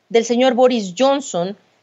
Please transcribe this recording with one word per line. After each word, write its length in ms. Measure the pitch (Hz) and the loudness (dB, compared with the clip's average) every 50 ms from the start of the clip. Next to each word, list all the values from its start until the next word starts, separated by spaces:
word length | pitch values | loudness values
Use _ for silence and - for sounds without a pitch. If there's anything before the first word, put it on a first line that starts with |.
| _ - | _ -2
del 160 | 190 226 226 | -2 0 0
señor 280 | 226 240 240 254 262 240 | 0 0 2 2 2 2
Boris 420 | 220 254 254 254 233 202 190 175 - | 4 2 2 2 0 -4 -4 -4 -2
Johnson 600 | 254 269 277 285 269 - - 180 170 190 202 - _ _ _ _ | 0 0 0 0 -4 -6 -6 -6 -6 -6 -8 -12 _ _ _ _